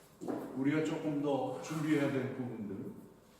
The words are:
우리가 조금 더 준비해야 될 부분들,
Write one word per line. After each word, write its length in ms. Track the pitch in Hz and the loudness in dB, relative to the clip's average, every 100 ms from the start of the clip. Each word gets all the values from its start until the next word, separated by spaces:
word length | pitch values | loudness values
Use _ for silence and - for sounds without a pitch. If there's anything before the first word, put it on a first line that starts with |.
| - - - - - 127 | -20 -10 -4 -4 -4 0
우리가 280 | 139 156 | 2 4
조금 380 | 156 156 156 143 | 2 0 0 0
더 380 | 143 135 127 - | 2 2 0 -4
준비해야 480 | - 160 151 147 135 | -4 -2 4 4 4
될 240 | 131 120 - | 2 -2 -2
부분들, 560 | 120 110 101 - - - - - - - | -4 -4 -6 -6 -8 -10 -16 -20 -20 -20